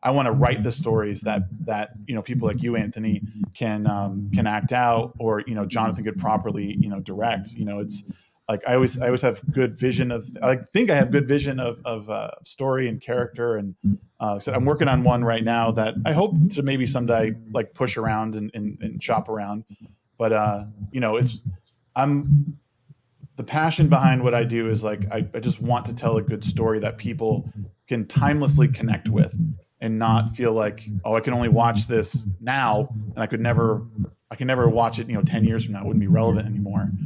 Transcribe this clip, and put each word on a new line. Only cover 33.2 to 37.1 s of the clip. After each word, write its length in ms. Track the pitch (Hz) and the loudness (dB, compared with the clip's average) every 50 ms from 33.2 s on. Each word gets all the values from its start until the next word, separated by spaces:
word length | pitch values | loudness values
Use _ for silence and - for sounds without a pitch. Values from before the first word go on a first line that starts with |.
| 113 | -4
could 140 | 107 - 113 | -2 -2 0
never, 480 | 113 120 117 - 117 113 107 101 - - - - - - - _ _ _ | 0 2 2 4 4 4 2 0 -2 -8 -6 -6 -6 -6 -6 _ _ _
I 60 | 117 | -8
can 100 | - 131 | -4 0
never 240 | 127 131 127 120 117 | 0 2 4 4 4
watch 300 | 110 117 117 113 113 110 | 6 4 2 2 0 -4
it, 80 | 117 | -6
you 80 | 120 120 | -4 -2
know, 80 | 107 101 | 0 0
ten 200 | - - 113 107 | 0 2 2 2
years 200 | 110 113 113 113 | 2 2 0 -2
from 100 | - 104 | -4 -6
now. 60 | 98 | -6
It 80 | 98 | -4
wouldn't 140 | 104 107 107 | 0 0 2
be 60 | 101 | 4
relevant 380 | 98 - 110 113 117 107 101 104 | 4 4 4 4 4 2 2 0
anymore." 460 | 107 110 101 101 101 101 104 101 - 95 95 151 151 | -2 -4 -4 -4 -2 -2 -2 -2 -2 -2 -4 -6 -8